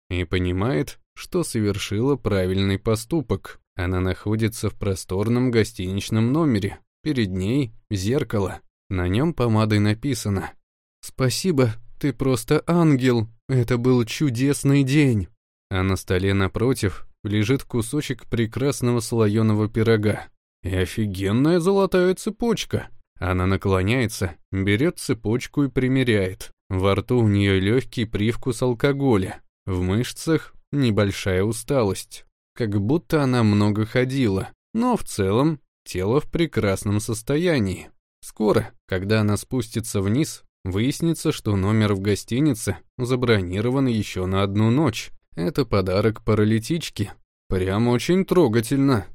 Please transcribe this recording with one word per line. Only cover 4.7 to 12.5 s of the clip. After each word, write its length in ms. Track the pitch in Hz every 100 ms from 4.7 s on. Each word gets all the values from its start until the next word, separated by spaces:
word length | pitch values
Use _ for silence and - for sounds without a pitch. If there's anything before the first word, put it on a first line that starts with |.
в 40 |
просторном 760 | - 104 92 - 92 107 123 127
гостиничном 800 | 117 101 - 92 98 - 110 117
номере. 460 | 151 160 107 98 - _ _
Перед 280 | 156 135 101
ней 420 | 92 95 139 120 - -
зеркало. 680 | 101 98 139 156 107 95 - - _ -
На 180 | 95 90
нём 280 | 101 165
помадой 460 | 160 120 110 107 107
написано: 720 | 104 104 147 123 104 95 - - _ _ _ _
«Спасибо, 720 | - - 131 - 190 143 123 110 - -
ты 120 | 143
просто 500 | 135 131 127 -